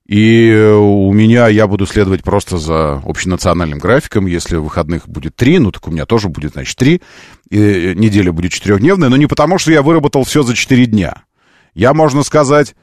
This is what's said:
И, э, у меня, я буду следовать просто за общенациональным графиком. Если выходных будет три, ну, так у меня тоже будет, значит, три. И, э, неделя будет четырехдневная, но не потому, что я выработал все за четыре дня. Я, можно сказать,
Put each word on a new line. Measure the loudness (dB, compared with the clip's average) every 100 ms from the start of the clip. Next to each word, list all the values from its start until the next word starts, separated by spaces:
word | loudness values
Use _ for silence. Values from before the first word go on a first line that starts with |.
| -4
И, | 2 4 4 4
э, | 4 4
у | 4 4 2 2
меня, | 2 4 4 4
я | 2 2
буду | 0 -2
следовать | -2 0 -2
просто | -2 -4 -4 -6
за | -4 -2 -2 -4
общенациональным | -8 -8 -6 -2 -2 -2 -4 -4
графиком. | -2 0 0 -4 -2
Если | -4 -4 -6
выходных | -4 -6 -4 -6 -8
будет | -12 -10
три, | -2 0 2
ну, | 0
так | -4 -8
у |
меня | -8
тоже | -2 -2 -2
будет, | -6 -10
значит, | -10 -10 -2
три. | 0 0 -4 -20 -20 _ -6
И, | 0
э, | 0 0 -2
неделя | 0 0 2 0
будет | -2 -4
четырехдневная, | -4 -2 0 2 2 2
но | 2
не | 2
потому, | 0 0 0
что | 2
я | 2
выработал | 2 2 0 -2
все | -2 -2
за | 0
четыре | -2 0 2
дня. | 2 0 -2 -8 _ _ _ _ _
Я, | -2 0
можно | 2 2 0
сказать, | 0 0 2 2 0 -6